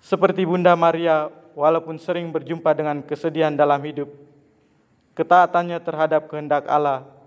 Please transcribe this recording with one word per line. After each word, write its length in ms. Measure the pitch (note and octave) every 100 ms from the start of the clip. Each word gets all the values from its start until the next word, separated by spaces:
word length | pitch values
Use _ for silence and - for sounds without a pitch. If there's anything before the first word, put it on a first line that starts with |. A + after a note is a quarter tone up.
Seperti 400 | _ F#3+ F#3 F#3
Bunda 320 | F3+ F3+ F3
Maria, 560 | E3+ E3+ E3+ E3+ D#3 D3+ - -
walaupun 400 | - D3+ E3 D#3+ D#3+
sering 360 | - F3 E3+
berjumpa 400 | D#3+ C#3 E3 E3
dengan 240 | D3+ D3+ D3
kesedihan 520 | C#3 D3 E3 D#3 D#3
dalam 240 | D3 D3 C#3+
hidup, 280 | D3 D3 C#3+ - - _ _ _ _ _ _ _ _ -
ketaatannya 580 | D#3+ F3 F3+ F3+ F3 E3+
terhadap 480 | E3+ D#3 D#3 D#3 D3+
kehendak 340 | D3+ D3 D3 C#3+
Allah 340 | D3 D3 C3 C3+ -